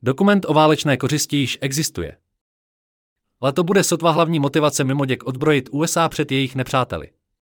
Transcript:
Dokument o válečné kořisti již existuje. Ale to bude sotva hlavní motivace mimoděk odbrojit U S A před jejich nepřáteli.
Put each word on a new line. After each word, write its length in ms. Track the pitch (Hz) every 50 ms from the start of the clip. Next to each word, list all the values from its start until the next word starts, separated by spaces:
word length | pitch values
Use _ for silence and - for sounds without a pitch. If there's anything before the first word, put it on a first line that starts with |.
Dokument 440 | 120 131 135 - 196 202 208 196 - -
o 40 | 147
válečné 440 | 151 156 156 156 151 - 147 135
kořisti 400 | 127 139 127 151 143 - - 147
již 200 | 143 131 113 - -
existuje. 560 | 139 139 135 156 156 - - 95 82 71 - _ _ _ _ _ _ _ _ _ _ _ _ _ _ _ _ _ _ _ _ _ _ _ _ _
Ale 120 | 123 135 135
to 100 | 180 175
bude 200 | 170 208 196 165
sotva 280 | - - - 160 170
hlavní 280 | 151 170 170 160 170 151
motivace 440 | 139 139 - 160 151 147 - - 143
mimoděk 400 | 131 135 143 139 131 123 123 -
odbrojit 460 | - 127 127 156 156 151 135 127 -
U 120 | - 143 160
S 140 | 160 -
A 120 | 165 165 156
před 220 | - - 147 -
jejich 240 | 135 135 135 131 131
nepřáteli. 540 | 135 127 - - 131 123 - - 80 69 - _ _ _ _ _ _ _ _